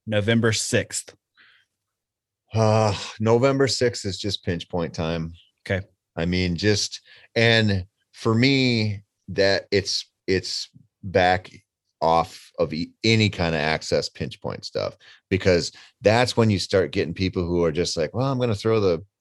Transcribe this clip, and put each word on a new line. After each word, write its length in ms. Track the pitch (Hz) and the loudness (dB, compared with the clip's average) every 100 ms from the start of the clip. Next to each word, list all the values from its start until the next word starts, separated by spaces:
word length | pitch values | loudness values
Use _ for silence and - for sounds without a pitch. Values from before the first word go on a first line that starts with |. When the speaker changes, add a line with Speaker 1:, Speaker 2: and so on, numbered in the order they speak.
| - | -4
Speaker 1:
November 480 | 107 101 117 113 | -2 2 2 2
sixth. 640 | 107 - 110 - - - - _ _ _ _ _ _ _ _ _ _ _ _ _ | 0 0 -2 -2 -8 -12 -20 _ _ _ _ _ _ _ _ _ _ _ _ _
Speaker 2:
Uh, 420 | 107 110 110 110 95 - - | 0 4 4 2 -2 -8 -4
November 480 | 110 117 135 135 135 | 2 4 4 2 0
sixth 380 | - 123 117 104 | 2 -2 -2 -8
is 140 | 90 | -6
just 240 | 104 - | -6 -6
pinch 260 | - 87 - | -4 -6 -6
point 240 | 90 82 | -6 -6
time. 400 | - 80 85 82 85 _ _ - | -4 -4 -4 -6 -12 _ _ -6
Speaker 1:
Okay. 180 | 98 95 _ _ - | -6 -6 _ _ -6
Speaker 2:
I 100 | 87 | -2
mean, 300 | 90 92 85 | 0 0 0
just, 460 | 104 101 - - - - _ | 0 0 -2 -10 -20 -20 _
and 520 | 117 113 113 110 95 92 _ _ | 2 4 4 4 0 -4 _ _
for 240 | - 117 113 | -6 0 2
me, 680 | 131 139 127 117 107 101 - _ - | 4 2 2 0 -2 -4 -12 _ -10
that 380 | 95 98 98 - | 0 2 2 0
it's, 340 | 101 92 - - _ - | -2 0 -6 -8 _ -2
it's 420 | 95 - - - - _ _ | -2 -2 -10 -12 -18 _ _
back 480 | 101 90 90 92 - - _ _ _ _ | -2 2 2 2 -2 -20 _ _ _ _
off 500 | 80 82 80 - - - | 2 2 0 -8 -20 -6
of 140 | 82 | -4
e-, 180 | 78 85 _ | -4 -8 _
any 260 | 110 113 107 | 2 4 2
kind 260 | - 85 80 | 0 -2 0
of 60 | |
access 480 | 76 80 - 78 - | -2 -2 -2 -2 -2
pinch 320 | - 71 - | -8 -10 -10
point 240 | - - - | -12 -12 -10
stuff, 320 | - 50 - - - _ | -8 -8 -10 -20 -20 _
because 420 | 95 95 87 73 - - _ | 0 2 2 0 -10 -20 _
that's 340 | 101 113 123 - | 2 2 2 2
when 140 | 113 | 2
you 100 | 95 | 2
start 320 | - 98 80 | 0 0 0
getting 220 | 95 78 | -2 -4
people 320 | 87 95 92 87 | -2 -4 -2 -2
who 180 | 87 | 0
are 80 | 85 | 0
just 240 | 78 85 - | 0 -4 -2
like, 180 | 76 | -4
"Well, 120 | 117 135 | -2 -2
I'm 140 | 131 | -2
gonna 160 | 123 101 | -2 -2
throw 240 | 113 113 | 0 2
the, 260 | 98 82 98 _ | 2 0 -4 _